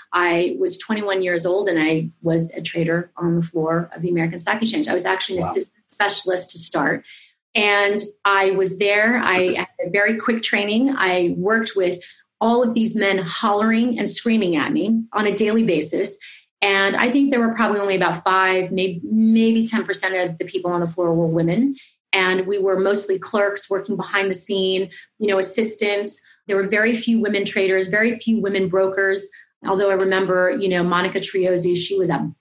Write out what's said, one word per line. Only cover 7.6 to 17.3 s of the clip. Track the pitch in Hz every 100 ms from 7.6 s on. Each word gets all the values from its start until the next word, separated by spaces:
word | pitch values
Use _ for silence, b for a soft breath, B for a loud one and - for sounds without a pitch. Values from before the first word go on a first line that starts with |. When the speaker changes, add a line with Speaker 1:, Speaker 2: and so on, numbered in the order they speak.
| 208 202 202 208 - -
Speaker 1:
I | 202 196 190
was | 190 185 190
there. | 202 208 220 240
I | - 185 185
had | 175 185 - 175
a |
very | 196 214 226
quick | - 233
training. | - 208 208 220 269 269
I | 190 180 175 170
worked | 185 226 220 196
with | 180 180 B B B _
all | 226 240
of | 240 226
these | 220 214
men | 196 190
hollering | 170 - 220 208 220 226 247 233
and | 202
screaming | - 233 220 185 156
at | 127
me | 156 202 226 226
on | 208 208
a |
daily | 196 214 226
basis. | 220 156 156 180 214 - B B B _
And | 202 196 196 -
I | 247
think | 277 277